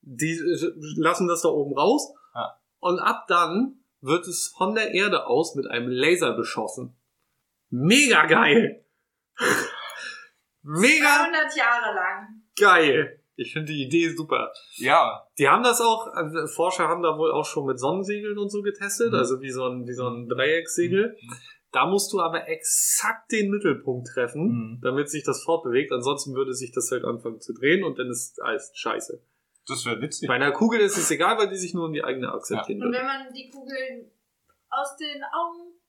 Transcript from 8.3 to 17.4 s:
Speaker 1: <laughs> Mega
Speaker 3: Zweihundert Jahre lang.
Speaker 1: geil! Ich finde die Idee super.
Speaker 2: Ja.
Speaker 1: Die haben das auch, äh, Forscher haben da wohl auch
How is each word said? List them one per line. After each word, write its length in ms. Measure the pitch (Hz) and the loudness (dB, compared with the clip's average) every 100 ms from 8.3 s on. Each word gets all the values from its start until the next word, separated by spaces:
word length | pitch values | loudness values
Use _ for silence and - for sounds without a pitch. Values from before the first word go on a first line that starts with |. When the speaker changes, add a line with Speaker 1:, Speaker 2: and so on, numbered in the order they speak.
| 160 160 147 139 - _ _ _ _ _ - | 6 8 6 6 -2 _ _ _ _ _ -4
Speaker 1:
<laughs> 280 | - - - - - - - - - _ _ _ | 0 0 -4 -10 -14 -12 -14 -14 -20 _ _ _
Mega 540 | 143 156 240 311 294 294 | -6 4 6 6 6 4
Speaker 3:
Zweihundert 400 | 330 330 302 294 | 4 0 -2 0
Jahre 380 | 240 240 220 | 2 2 0
lang. 480 | 190 - 196 - - _ - | -2 -4 -6 -12 -20 _ 4
Speaker 1:
geil! 580 | 202 175 156 131 147 - _ - | 6 8 6 4 0 -6 _ -12
Ich 180 | 123 | -8
finde 180 | 156 151 | -6 -6
die 120 | 151 | -6
Idee 260 | 131 165 165 | 0 2 2
super. 420 | 165 147 120 113 - - | -2 -2 0 -2 -8 -20
Speaker 2:
Ja. 520 | - 127 160 123 98 - - | -4 4 4 4 -2 -14 2
Speaker 1:
Die 100 | 139 | 4
haben 140 | 180 | 6
das 180 | 247 240 | 4 4
auch, 280 | 233 220 - | 2 2 -2
äh, 320 | - 156 160 151 | -6 -4 -4 -6
Forscher 420 | - 170 180 160 | -2 -2 0 -2
haben 140 | 170 | 2
da 140 | 170 156 | 0 2
wohl 160 | 160 | 0
auch 140 | 147 | 0